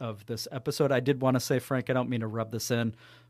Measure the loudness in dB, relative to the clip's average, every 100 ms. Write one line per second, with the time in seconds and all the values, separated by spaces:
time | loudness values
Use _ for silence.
0 | -8 -8 -8 -8 -6 -6 -4 2 4 4
1 | 2 2 4 2 2 0 0 -2 0 0
2 | 0 -2 -2 -4 -4 -4 -2 0 0 -4
3 | -18 -20